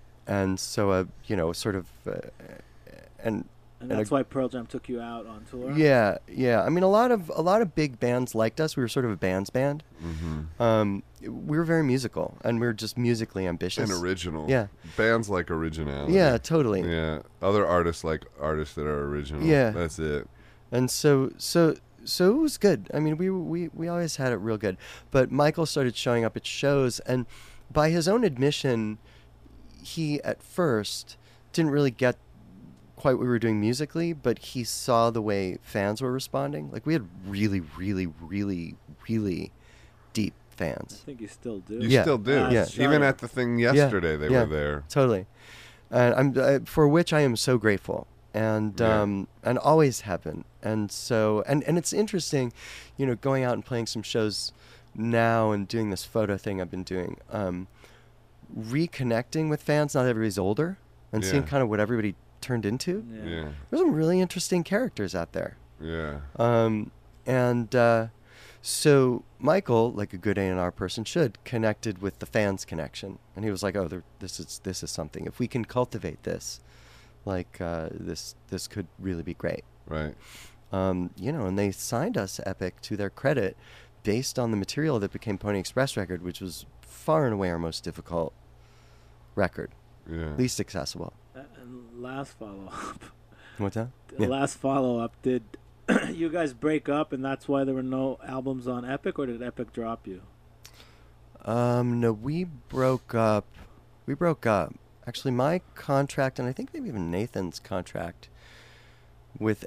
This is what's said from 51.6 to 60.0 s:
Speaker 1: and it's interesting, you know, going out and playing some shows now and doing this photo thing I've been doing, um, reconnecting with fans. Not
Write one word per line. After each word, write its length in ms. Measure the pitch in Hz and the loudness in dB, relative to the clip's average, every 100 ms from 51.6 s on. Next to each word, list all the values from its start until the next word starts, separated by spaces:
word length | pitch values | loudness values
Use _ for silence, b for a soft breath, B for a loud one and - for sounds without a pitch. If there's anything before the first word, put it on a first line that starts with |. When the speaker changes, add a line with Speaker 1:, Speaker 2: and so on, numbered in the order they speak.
| 127 | 2
Speaker 1:
and 120 | 170 | 0
it's 140 | - | 0
interesting, 640 | 202 214 185 - 143 123 - B B B - | -2 0 -2 -2 -2 -2 -6 B B B -4
you 100 | 135 | -2
know, 100 | 117 | 0
going 280 | 135 135 | 0 0
out 100 | 123 | 0
and 120 | 110 - | -2 -2
playing 220 | 120 113 | -4 -4
some 140 | 113 | -6
shows 520 | - 117 107 98 - - B B B - | -4 0 0 -2 -8 -10 B B B -4
now 560 | 113 117 117 113 110 | 0 4 4 4 4
and 160 | 101 95 | 2 -2
doing 220 | 113 107 | -2 -2
this 160 | 92 - | -4 -2
photo 320 | 113 104 95 | 0 0 0
thing 240 | 107 95 | -4 -4
I've 100 | 90 | -4
been 120 | 92 | -6
doing, 340 | 90 92 87 - - | -4 -4 -4 -8 -8
um, 360 | 107 95 90 95 b b b b b - - - - | -4 -4 -4 -8 b b b b b -20 -20 -14 -12
reconnecting 920 | 110 139 170 - 123 113 - 160 156 | -4 -2 -2 -2 0 0 0 -2 0
with 120 | 151 | 0
fans. 340 | - 151 147 | 2 2 2
Not 100 | 139 | 2